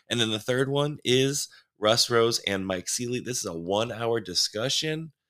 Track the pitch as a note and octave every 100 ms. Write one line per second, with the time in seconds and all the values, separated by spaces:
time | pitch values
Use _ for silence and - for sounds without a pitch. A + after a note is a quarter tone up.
0 | - A#2+ A2+ G#2+ - B2+ C#3 C#3+ D3 D3+
1 | - B2+ C3+ C#3 - - _ - G#2+ A#2+
2 | - A#2 A#2 A2+ - G2 F#2+ F2+ - -
3 | A#2+ B2 A#2+ B2 G2+ E2 E2+ G2+ A#2 G#2+
4 | A#2 A#2 F#2 F2 - G#2 C3 - D#3 D#3
5 | D#3+ _ _